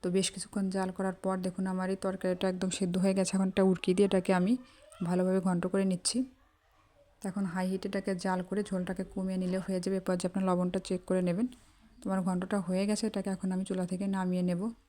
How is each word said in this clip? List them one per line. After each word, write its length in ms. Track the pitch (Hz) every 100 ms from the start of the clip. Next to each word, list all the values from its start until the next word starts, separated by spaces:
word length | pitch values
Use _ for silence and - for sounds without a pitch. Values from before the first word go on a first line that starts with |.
তো 20 | 185 185
বেশ 120 | 185
কিছুক্ষণ 320 | - - 208 196 190
জাল 140 | 190 180
করার 180 | 190 180
পর 120 | 190 190 185
দেখুন 180 | 180 185
আমার 140 | 185 185
এই 40 | 190 196
তরকারিটা 400 | 185 185 180 190
একদম 160 | 185 190 -
সেদ্ধ 180 | 190 180
হয়ে 100 | 196 190
গেছে। 140 | 190 190
এখন 100 | 190
একটা 120 | 185 190
উটকি 220 | 180 - 180
দিয়ে 100 | 202
এটাকে 220 | 190 180 185
আমি 140 | 185 254 - - - - 170
ভালোভাবে 320 | 180 185 190 185
ঘন্ট 160 | 180 180
করে 140 | 196 196
নিচ্ছি। 260 | 180 - 233 262 - _ _ _ _ _ _ _ _
তো 40 | 196
এখন 120 | 190 196
হাই 120 | 180 185
হিটে 160 | 190 196
এটাকে 220 | 196 196 185
জাল 160 | 190 185 180
করে 140 | 196 202
ঝোলটাকে 340 | 190 180 185 185
কমিয়ে 240 | - 190 185
নিলে 160 | 180 185 180
হয়ে 140 | 185
যাবে। 120 | 180 190
এরপর 160 | 185 180
যে 40 | 180
আপনার 140 | 196 190
লবণটা 300 | 180 180 185 -
চেক 140 | 185 -
করে 120 | 185 180
নেবেন। 200 | 175 247 - - - - -
তোমার 180 | - 190 185
ঘন্টটা 300 | 180 185 202 170
হয়ে 160 | 185 202
গেছে, 140 | 214 220
এটাকে 200 | 202 190 190
এখন 120 | 190 185
আমি 80 | 190
চুলা 160 | 185 180
থেকে 140 | 185 196 190
নামিয়ে 280 | 185 180 180
নেব। 120 | 175 214 226